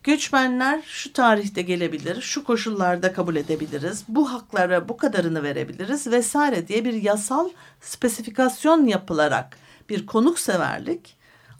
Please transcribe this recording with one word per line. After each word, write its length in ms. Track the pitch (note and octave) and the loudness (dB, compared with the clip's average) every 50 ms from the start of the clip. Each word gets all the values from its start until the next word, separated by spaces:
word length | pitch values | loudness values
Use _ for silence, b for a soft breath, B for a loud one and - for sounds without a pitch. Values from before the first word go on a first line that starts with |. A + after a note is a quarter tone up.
| - | 0
göçmenler 760 | C#4 D4+ D4 - - - C4+ C4 B3+ B3 B3+ B3+ C4+ D4 D#4 D#4 | 0 0 0 0 0 0 2 2 2 0 0 0 0 0 -2 -4
şu 280 | - - - - C#4+ - | -8 -12 -12 -12 -6 0
tarihte 480 | - B3 A#3 A3 G#3 G3+ G3+ - F#3 | 2 4 6 4 4 2 -2 -4 -4
gelebilir, 600 | F3+ F3+ F3+ F3 F3 E3 E3 D3+ C#3 E3+ F#3 A#3 | -2 -2 0 0 0 -2 -4 -4 -6 -6 -6 -6
şu 220 | - - - D4 C#4+ | -6 -6 -6 -4 -2
koşullarda 680 | - A#3 A3 - A3+ G#3+ G3 F#3 F3+ F3+ F3 F3+ F#3 F#3 | 0 0 0 0 -2 -2 0 0 0 2 0 0 -2 -2
kabul 220 | F#3+ F3 E3+ E3 | -2 -2 -2 -2
edebiliriz, 680 | D3+ D3 D#3 D#3 D#3 D#3 D#3+ - C#3+ C#3+ F3 G#3+ G#3 - - | -2 -2 -2 -4 -4 -4 -6 -6 -6 -6 -6 -6 -8 -8 -2
bu 260 | A3 C#4+ D4 C4 B3 | 0 2 2 2 0
haklara 560 | A#3+ - - - G3 F3+ F3+ F3+ F3 F3 F#3+ | -6 -10 -4 0 0 2 2 2 0 0 -2
bu 80 | A#3 - | -4 -2
kadarını 460 | D#4 C4+ G3+ F#3+ E3+ E3 D#3+ D#3 D3 | 0 0 2 2 2 2 0 -2 -2
verebiliriz 640 | C#3+ C#3 C#3 C3 - - - F#3 G3+ C#4 D4 - A#3+ | -2 -4 -4 -6 -6 -8 -8 -6 -4 -4 -4 -2 0
vesaire 600 | A#3 A#3+ A#3 - - C#4+ D4 C#4+ A#3+ F3 E3+ - | 2 2 2 2 2 2 2 2 2 0 -2 -2
diye 180 | G3+ A3+ A3 | -2 -2 0
bir 80 | B3 A3+ | 0 -2
yasal 560 | A3 G3 G3+ G#3 G#3+ G#3 - C4 D4 F4 F4+ - B B B B B | 0 2 2 2 0 0 -2 0 0 0 -2 -4 B B B B B
spesifikasyon 1040 | B - - - - A#3+ A3 - A3+ A#3 G#3 - C4 B3+ B3+ - - D4+ E4 E4 C#4+ | B -16 -4 -2 0 0 0 -2 -8 -6 0 0 2 2 2 2 4 4 6 6 6
yapılarak 720 | A#3 G3 - - - F3 D3+ D3+ C#3+ B2+ A2+ B2+ - - - b b b b b b | 4 4 2 0 -2 0 2 2 2 2 0 -2 -4 -12 -20 b b b b b b
bir 160 | G#3 G3 G#3 | -6 -6 -4
konukseverlik 1120 | - - A3 A#3 D#4 E4+ - - - G3 F3 D3 B2+ A2 - - - E4+ E4+ - - - _ b b b b b b b b | 0 2 4 4 4 2 2 0 0 0 0 0 -2 -4 -4 -6 -6 -6 -6 -8 -14 -20 _ b b b b b b b b